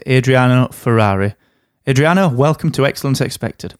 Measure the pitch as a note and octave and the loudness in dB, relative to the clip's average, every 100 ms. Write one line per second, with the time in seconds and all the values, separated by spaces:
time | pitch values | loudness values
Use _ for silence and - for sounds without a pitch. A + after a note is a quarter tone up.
0 | - B2+ B2+ C3 B2+ B2+ B2+ - - A2+ | -2 0 2 2 4 2 0 -4 0 2
1 | G#2 F#2+ G2+ - _ _ _ _ - C3 | 2 0 -2 -6 _ _ _ _ -4 0
2 | D3+ F#3 F#3 A#2+ C#3+ D#3 E3 - C3+ - | 2 2 0 2 0 0 -4 -2 -2 -2
3 | C#3 C3 B2+ - A2+ - - - | -4 -2 -4 -6 -10 -10 -16 -12